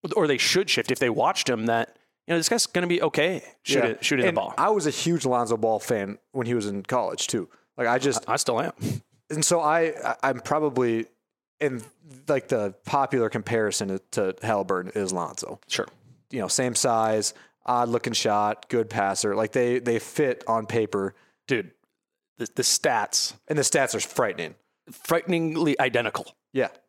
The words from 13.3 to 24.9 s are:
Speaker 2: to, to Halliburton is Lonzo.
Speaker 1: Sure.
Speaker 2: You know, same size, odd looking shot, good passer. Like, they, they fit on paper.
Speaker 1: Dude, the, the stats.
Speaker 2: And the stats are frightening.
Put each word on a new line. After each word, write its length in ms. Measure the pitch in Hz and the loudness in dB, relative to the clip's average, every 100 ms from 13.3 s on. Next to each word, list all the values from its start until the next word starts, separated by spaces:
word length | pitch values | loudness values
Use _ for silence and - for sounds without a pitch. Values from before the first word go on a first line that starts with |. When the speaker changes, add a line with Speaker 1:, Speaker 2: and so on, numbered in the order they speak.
| 120 101 117 107 - 98 | -2 -2 0 2 0 -4
Speaker 2:
to, 100 | 95 _ | -6 _
to 240 | - 95 92 | -2 -2 -2
Halliburton 520 | 110 107 95 95 90 107 | 0 0 2 -2 -2 -4
is 160 | 98 | -2
Lonzo. 480 | 92 82 - - - _ | -2 -4 -8 -12 -14 _
Speaker 1:
Sure. 200 | - - _ _ - _ | -6 -6 _ _ -20 _
Speaker 2:
You 80 | 131 | -6
know, 80 | 92 | -2
same 280 | - 127 113 | 0 0 0
size, 580 | 135 113 110 110 101 - - _ - | 2 2 2 2 -2 -8 -20 _ -2
odd 240 | 123 120 | 0 2
looking 240 | 117 - | 0 -2
shot, 560 | 113 113 104 104 110 - | -2 2 2 2 -2 -2
good 200 | 120 107 | -2 0
passer. 460 | 113 98 98 107 101 | 0 0 0 0 0
Like, 160 | 110 | 0
they, 280 | 131 120 123 | 2 2 0
they 200 | 120 117 | 0 -2
fit 440 | - - 143 123 - | -2 -2 0 0 -2
on 180 | 113 107 | -2 0
paper. 460 | 117 107 101 98 - _ _ - | -2 0 -2 -4 -6 _ _ -2
Speaker 1:
Dude, 240 | 120 - _ _ _ _ _ _ _ | -2 -2 _ _ _ _ _ _ _
the, 100 | 117 - | -8 -2
the 60 | |
stats. 680 | - - 156 117 104 - - - - | 0 2 2 0 0 -2 -4 -8 -4
Speaker 2:
And 80 | 151 | 0
the 40 | |
stats 300 | 131 151 135 110 | 2 2 2 0
are 40 | |
frightening. 560 | - - 113 85 80 78 _ _ - | -4 0 0 0 -8 -10 _ _ -20